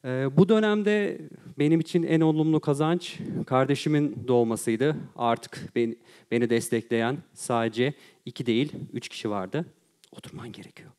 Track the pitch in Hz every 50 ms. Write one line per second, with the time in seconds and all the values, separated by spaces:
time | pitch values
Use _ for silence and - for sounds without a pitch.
0 | - 131 127 131 135 135 135 156 196 175 220 220 214 214 208 208 202 208 208 208
1 | 202 - - - 156 - - - - - - - 143 151 165 165 160 - - 175
2 | 165 - 160 160 160 160 156 156 156 160 156 151 - 151 143 139 156 156 170 180
3 | - - - - - - - - - - 131 131 135 135 143 135 - 151 151 147
4 | 147 139 - - 104 123 123 120 117 113 113 104 - 117 113 110 131 151 156 -
5 | - - _ - 120 117 117 113 - - - - - - _ 120 117 113 113 -
6 | _ - - - _ _ 113 120 120 113 117 117 110 - 123 113 110 - 120 117
7 | 113 120 139 160 - _ _ - - - 123 117 113 113 107 113 123 143 147 -
8 | - - _ _ _ - - - 120 120 110 117 143 147 - - - - - -
9 | - - - - - 110 104 101 92 92 - 147 170 - _ _ _ _ _ _
10 | _ _ - - - - - - 117 120 - - - - _ - - 139 _